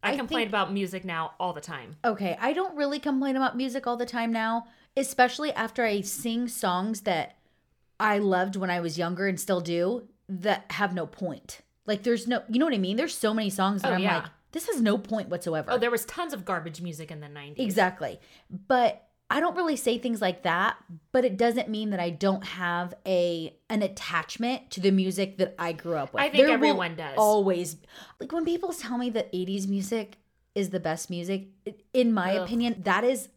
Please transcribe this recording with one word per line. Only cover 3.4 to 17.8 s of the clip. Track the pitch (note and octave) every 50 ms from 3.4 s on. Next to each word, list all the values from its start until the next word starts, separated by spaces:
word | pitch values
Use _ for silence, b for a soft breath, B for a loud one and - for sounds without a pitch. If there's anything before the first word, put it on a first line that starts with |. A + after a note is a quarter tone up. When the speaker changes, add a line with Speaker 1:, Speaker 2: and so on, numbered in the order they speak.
| C4+ B3+ -
Speaker 2:
music | A#3+ C4 C4 A#3 C4+ A#3
all | A#3+ A#3+
the | A#3 A#3+
time | A#3+ A#3+ A#3 A3+ A#3
now, | A3+ A3+ A3 A3+ A3+ A#3 G#3+ B B B B B _
especially | C4+ C#4 C4+ - - B3+ B3 B3 - D4+ D4+
after | - - A3 A3+ - - A#3+
I | A3 G3+ G3+
sing | F#3+ G3 - - - A#3 A3+ A#3 B3 A#3+
songs | A#3 - - F#3+ F3+ F3+ F#3+ G#3 A3 G3+
that | - A3 F3+ D#3+ C#3+ - - _ _ _ _ _ _ _ _ _ _ _ _ _
I | - G#3+ G#3 G#3
loved | G#3 G3 F#3+ F3+ F#3 G3+ F#3+
when | F#3+ F#3 F#3
I | F3 F3+
was | E3+ E3 D3+ E3
younger | E3+ E3+ F3+ F3 G3 G3
and | F#3 E3
still | - - G3 F3+
do | E3+ E3+ E3+ E3+ E3+ F#3 A#3 B3 A#3 - _ _ _ -
that | G3 F3+ F3 G#3+ G3 - - -
have | - - G#3 F#3+ F3+
no | F3+ D#3+
point. | D3 - - G3 F3 D3+ - _ - - - _ _ _ _ _
Like, | - G#3 G3+
there's | G3+ A#3+ A#3 A3+ A#3
no, | A#3 B3 A3+ - -
you | A3 B3
know | D4+
what | E4 C4
I | G3+
mean? | F#3 F3+ G3+
There's | A3+ D#4 E4 -
so | - - G#3+ G#3+
many | A3 A3 G3+
songs | F#3+ - F#3+ F#3+ G3+ G3
that | - -
Speaker 1:
Oh, | F3+
Speaker 2:
I'm | F#3
Speaker 1:
yeah. | F#3+ G#3 F3+ E3
Speaker 2:
like, | D3 - - _ _ _
"This | - E4 - -
has | G#4+ C#4+
no | A3+ G#3+ G3+
point | G3+ G3 - A3 A3 F#3+ -
whatsoever." | F3 E3+ - F3 D#3+ D#3 D3 -
Speaker 1:
Oh, | A#3+ B3
there | A#3 A#3+
was | A#3+ A3+ A3+
tons | - - - F4 E4
of | D4 G#3 F3
garbage | - F#3+ E3+ D#3 E3+ D3+ D#3+
music | F3 F3 D#3+ D3+ D#3+ -
in | E3 D3+
the | D3 C#3+
nineties. | D3 D3 C#3+ C#3+ D3+ - C4
Speaker 2:
Exactly. | G#3+ F#3 A3